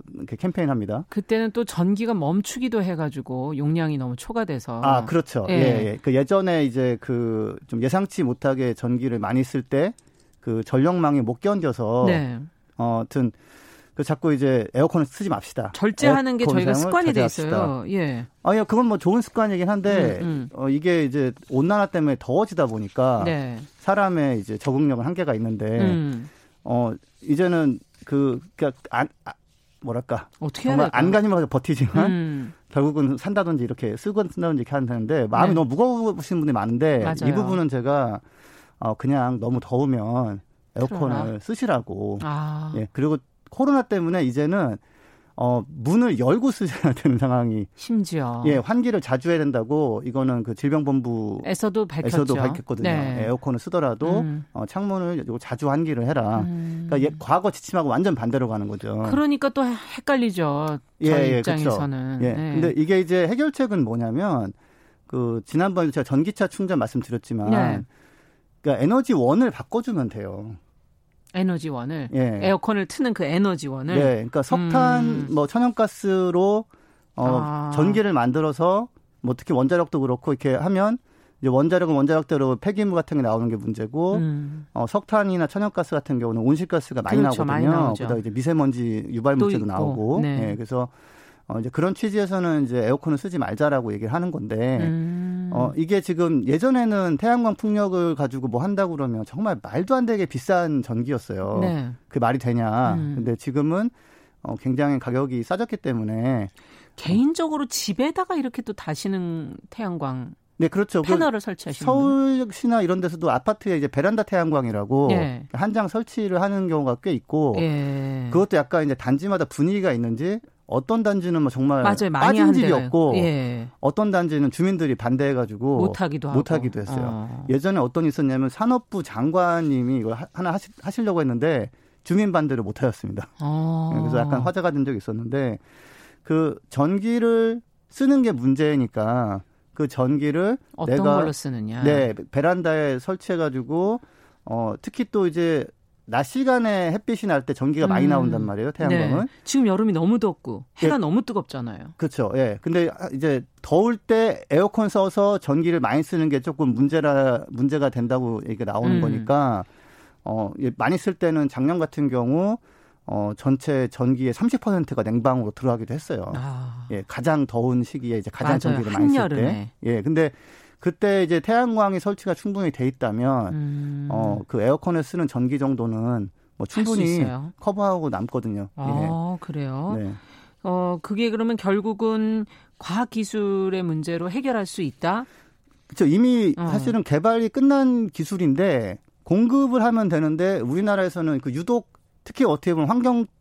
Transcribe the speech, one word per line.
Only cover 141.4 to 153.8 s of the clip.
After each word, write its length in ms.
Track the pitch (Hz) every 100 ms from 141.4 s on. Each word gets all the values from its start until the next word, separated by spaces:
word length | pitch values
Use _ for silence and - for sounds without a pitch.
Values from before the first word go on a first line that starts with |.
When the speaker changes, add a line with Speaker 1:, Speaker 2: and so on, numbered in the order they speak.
| 143 123 107 117
Speaker 1:
네, 300 | 135 147 127 104 -
베란다에 640 | 139 151 180 170 156 147 127
설치해가지고, 1040 | 156 190 - 175 156 131 120 160 190 233 - _ _ _ -
어, 280 | 113 113 107
특히 240 | - - 226
또 160 | 208 180
이제 380 | 156 170 156 - - _ _ -
낮 180 | 117
시간에 680 | 139 254 262 247 226 202 170
햇빛이 340 | 196 - 226 202
날 180 | 143 131
때 80 |
전기가 320 | 135 135 151 151
많이 200 | - -
Speaker 2:
음. 40 |
Speaker 1:
나온단 320 | 139 123 110
말이에요, 280 | 107 101 127
태양광은. 480 | - 151 175 151 143
Speaker 2:
네. 60 | 240 -
지금 240 | - 269 233
여름이 240 | 190 220
너무 240 | 165 170 233
덥고 460 | 208 165 - 104 - -
해가 180 | - 285
Speaker 1:
예. 20 |
Speaker 2:
너무 240 | 156 202
뜨겁잖아요. 720 | 226 202 - 135 120 104 151 -
Speaker 1:
그렇죠. 340 | 190 - 117 131
예. 220 | 127 101
근데 280 | 170 175 170 - 185
이제 320 | 135 156 135 131 _
더울 360 | - 160